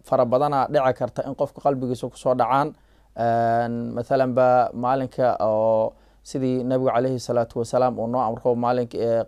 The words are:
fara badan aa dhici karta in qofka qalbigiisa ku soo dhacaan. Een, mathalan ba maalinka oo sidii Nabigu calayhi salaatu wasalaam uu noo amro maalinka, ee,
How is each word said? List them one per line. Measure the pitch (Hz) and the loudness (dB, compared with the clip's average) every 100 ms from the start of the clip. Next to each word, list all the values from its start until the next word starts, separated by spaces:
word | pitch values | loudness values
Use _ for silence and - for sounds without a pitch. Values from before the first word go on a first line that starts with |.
fara | - 131 120 | -2 0 2
badan | 127 147 | 2 2
aa | 139 120 | 0 0
dhici | 147 131 | 2 0
karta | 127 120 - 139 | 0 -4 -6 -8
in | 135 | -4
qofka | 139 - | -6 -2
qalbigiisa | 147 135 127 123 127 | -2 0 -2 -6 -8
ku | - | -4
soo | 135 127 | -2 0
dhacaan. | 117 135 147 - _ _ _ - | 2 2 0 -6 _ _ _ -4
Een, | 117 117 117 117 117 117 117 117 | 0 2 2 2 0 -4 -6 -6
mathalan | 120 135 127 | 0 0 2
ba | 123 127 123 120 | 4 6 4 2
maalinka | 113 123 135 131 - 127 107 | -2 -2 -2 -2 0 0 2
oo | 107 110 110 110 113 - _ _ | 0 2 2 2 0 -4 _ _
sidii | - 143 131 127 | -12 -4 -2 -2
Nabigu | 123 131 131 | -2 0 0
calayhi | 117 127 127 | 0 0 -2
salaatu | - 120 117 123 | -2 -2 -2 -4
wasalaam | 117 127 127 107 | -2 0 0 0
uu | 113 | -4
noo | 127 | -2
amro | 113 117 127 120 | -2 -2 -2 0
maalinka, | 120 123 120 85 | 0 -2 -2 -4
ee, | 117 113 | -2 -2